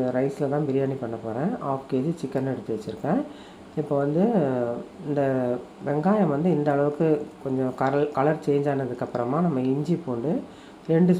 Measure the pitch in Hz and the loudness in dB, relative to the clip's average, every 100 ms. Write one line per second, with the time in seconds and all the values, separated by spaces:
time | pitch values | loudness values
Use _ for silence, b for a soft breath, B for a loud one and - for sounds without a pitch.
0 | 127 127 135 139 143 143 147 135 135 131 | 0 0 0 0 -2 0 0 0 0 -2
1 | 117 113 110 113 175 247 143 135 - 131 | -6 -6 -6 -2 -2 -2 -4 -4 -2 -2
2 | 147 170 135 135 135 127 - 107 - 110 | -2 -4 -4 -2 -2 -4 -4 -6 -6 -6
3 | 135 233 302 B B B B - 147 143 | -2 -2 -2 B B B B -6 -2 0
4 | 143 156 220 220 139 127 120 120 - - | 2 2 4 4 2 0 -2 -4 -10 -12
5 | 151 143 139 131 123 123 - - 139 147 | -4 0 2 2 0 -2 -6 -10 -4 0
6 | 175 214 170 143 180 147 147 143 147 147 | 2 4 4 2 2 2 2 2 2 2
7 | 160 147 - - 139 131 127 120 131 143 | 2 2 -2 -8 -4 -2 -2 0 0 2
8 | 147 135 143 156 151 143 143 139 127 120 | 0 2 2 2 2 2 2 0 -2 -4
9 | - 120 120 147 175 131 131 139 151 165 | -4 -2 0 2 2 2 0 0 0 -2
10 | - 120 131 247 - B B B - 165 | -2 -4 -2 -2 -4 B B B 2 4
11 | 180 | 6